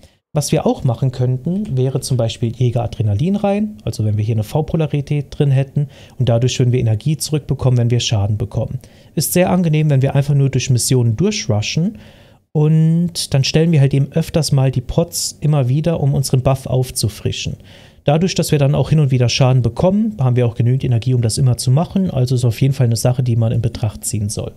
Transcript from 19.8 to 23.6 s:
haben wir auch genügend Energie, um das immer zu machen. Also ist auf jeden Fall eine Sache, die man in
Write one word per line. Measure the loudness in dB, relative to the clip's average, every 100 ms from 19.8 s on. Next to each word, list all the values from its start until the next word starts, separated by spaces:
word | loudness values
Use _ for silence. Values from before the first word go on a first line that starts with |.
| 2 2 0 0
haben | 0 2
wir | 0
auch | 0
genügend | 0 0
Energie, | 0 0 0 0
um |
das | 0 0
immer | 0 0
zu | 2
machen. | 0 0 -2 -2
Also | 0 0 2
ist | 0
auf | 2
jeden | 0 2
Fall | 0
eine | 0
Sache, | 0 0
die | 0 0
man | 0
in | 0